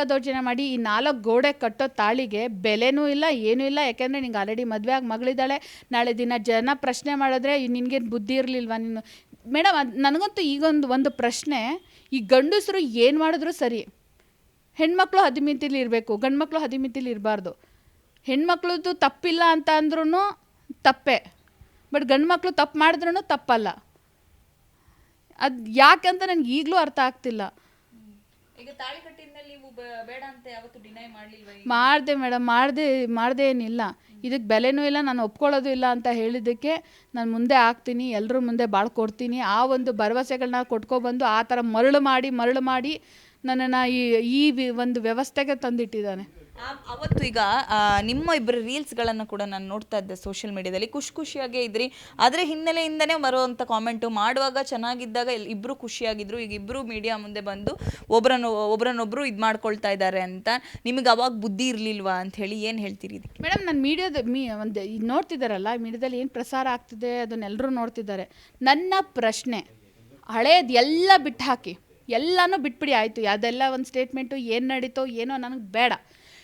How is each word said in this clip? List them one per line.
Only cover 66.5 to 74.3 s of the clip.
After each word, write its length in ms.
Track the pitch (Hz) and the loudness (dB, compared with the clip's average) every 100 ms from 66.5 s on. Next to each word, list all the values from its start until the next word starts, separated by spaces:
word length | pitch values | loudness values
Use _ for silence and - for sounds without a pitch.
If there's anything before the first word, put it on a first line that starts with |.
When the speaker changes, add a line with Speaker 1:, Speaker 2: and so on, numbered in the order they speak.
| 262 262 | -2 -2
Speaker 1:
ಆಗ್ತಿದೆ 520 | 247 - 220 247 240 | -4 -8 -8 -6 -4
ಅದನ್ನೆಲ್ಲರೂ 500 | 233 226 202 214 269 | -6 -6 -8 -4 -4
ನೋಡ್ತಿದ್ದಾರೆ. 840 | 254 226 233 202 196 - _ - - | -2 -4 -6 -8 -8 -10 _ -20 -2
ನನ್ನ 320 | 254 294 370 381 | 2 2 2 0
ಪ್ರಶ್ನೆ, 560 | 392 254 226 220 254 220 - - _ _ - - - | 0 0 0 0 -4 -6 -8 -18 _ _ -20 -20 -6
ಹಳೇದ್ 420 | 226 262 349 254 | 0 6 6 6
ಎಲ್ಲ 400 | 240 269 330 381 381 | 4 4 4 6 6
ಬಿಟ್ಟು 260 | 285 - | 4 -4
ಹಾಕಿ, 340 | 262 247 185 175 _ _ - | -2 -2 -4 -14 _ _ -4
ಎಲ್ಲನೂ 480 | 233 311 359 359 330 | -2 0 2 2 2
ಬಿಟ್ಬಿಡಿ 340 | 277 - 294 | -2 -4 0
ಆಯ್ತು. 400 | 240 220 226 208 | 2 0 -2 -2
ಅದೆಲ್ಲ 320 | 208 233 247 262 | 0 0 0 0
ಒಂದು 120 | 262 254 | -2 -4
ಸ್ಟೇಟ್ಮೆಂಟು 500 | 262 254 269 247 | -4 -4 -4 -8